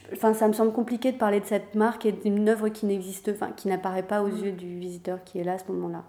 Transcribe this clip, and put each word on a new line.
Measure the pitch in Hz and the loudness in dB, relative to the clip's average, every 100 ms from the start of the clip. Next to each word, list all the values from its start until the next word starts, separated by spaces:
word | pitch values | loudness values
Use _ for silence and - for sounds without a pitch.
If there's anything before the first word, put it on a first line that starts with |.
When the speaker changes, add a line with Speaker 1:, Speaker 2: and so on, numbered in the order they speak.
| - | -12
Speaker 1:
enfin, | - 220 | 0 2
ça | 220 214 | 4 4
me | |
semble | 214 220 | 4 2
compliqué | 220 226 240 262 | 2 -2 0 0
de | 254 | 2
parler | 214 202 | 2 2
de | 202 | 2
cette | 196 202 214 | -2 0 2
marque | 214 233 220 | 2 2 0
et | |
d'une | 190 214 202 214 | 0 0 2 4
œuvre | 226 214 | 4 2
qui | 214 208 | 0 -2
n'existe, | 196 185 190 - | -2 -4 -8 -6
enfin, | 208 202 | -4 -4
qui | - 202 | -4 -2
n'apparaît | 185 190 185 185 | -2 -2 -4 -2
pas | 208 | 0
aux | 202 | 0
Speaker 2:
Mm. | 214 | -2
Speaker 1:
yeux | 202 | -4
du | 180 175 175 | -6 -8 -8
visiteur | 180 180 175 180 | -8 -8 -6 -8
qui | 180 185 | -8 -6
est | |
là | 175 | -4
à | 185 | -4
ce | 185 | -4
moment-là. | 185 175 170 | -6 -4 -8